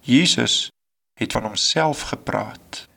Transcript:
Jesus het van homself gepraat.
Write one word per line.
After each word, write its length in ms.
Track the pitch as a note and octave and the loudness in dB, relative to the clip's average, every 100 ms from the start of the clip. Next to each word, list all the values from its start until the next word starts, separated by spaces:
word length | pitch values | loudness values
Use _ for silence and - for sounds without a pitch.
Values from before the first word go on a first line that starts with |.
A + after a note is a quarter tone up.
Jesus 680 | - B2+ F3 - A#2 - - _ _ _ _ _ | 4 4 6 2 2 0 -2 _ _ _ _ _
het 120 | - | -4
van 100 | A#2+ | -2
homself 580 | A2 G#2 - D#3+ D#3 D3 | -4 -4 0 2 0 0
gepraat. 880 | - - - G#2+ G#2 A#2+ - - - | -6 -8 -4 -4 -4 -12 -16 -18 -18